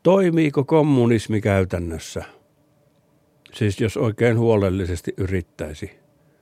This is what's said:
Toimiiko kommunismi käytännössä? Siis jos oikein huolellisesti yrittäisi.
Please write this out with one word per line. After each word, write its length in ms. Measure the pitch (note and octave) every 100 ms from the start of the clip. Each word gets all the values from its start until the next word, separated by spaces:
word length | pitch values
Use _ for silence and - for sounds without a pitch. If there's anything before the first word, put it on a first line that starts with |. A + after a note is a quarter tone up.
Toimiiko 640 | E3+ G3 F3+ E3 D#3 C#3+
kommunismi 760 | C3 D#3+ D3+ C3+ A#2 A#2 - G#2+
käytännössä? 840 | G#2 G2 F#2 F2 E2+ D#2+ - - - - _ _ _ _ _ _ _ _ _ _ _
Siis 280 | - G#2+ F#2+
jos 160 | A2+ -
oikein 420 | A#2+ G#2 A#2 A2+
huolellisesti 760 | A2+ A2 G2 F#2+ F2 F2 - -
yrittäisi. 760 | F#2 F#2 E2 - D#2 D#2 - - _ _ _ _